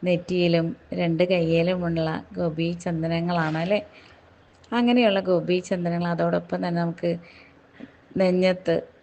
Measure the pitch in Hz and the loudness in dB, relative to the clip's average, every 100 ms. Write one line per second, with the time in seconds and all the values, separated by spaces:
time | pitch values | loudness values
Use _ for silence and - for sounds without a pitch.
0 | 175 175 175 180 175 170 165 - - 180 | 0 -2 0 0 2 2 0 -6 -10 -4
1 | 170 165 180 185 165 165 170 185 175 165 | -2 2 2 2 2 2 2 0 -2 -2
2 | 160 160 - 180 175 156 165 175 180 165 | -2 -4 -8 -4 -4 -2 -4 -4 -4 -4
3 | 165 170 170 175 156 156 170 208 - - | -2 -2 -2 0 0 -2 0 -2 -4 -20
4 | - - - - _ _ - 233 240 240 | -20 -20 -20 -20 _ _ -6 0 4 4
5 | 233 196 185 180 160 180 180 185 175 170 | 4 2 2 0 2 -2 0 -2 -2 -2
6 | 175 170 170 175 175 180 185 175 170 165 | -2 0 0 0 -2 -6 -2 -2 -2 -2
7 | 175 170 - - - - _ - - - | -4 -4 -8 -20 -20 -20 _ -20 -20 -20
8 | _ - 185 180 185 185 180 165 - - | _ 0 2 4 2 0 0 -2 -2 -18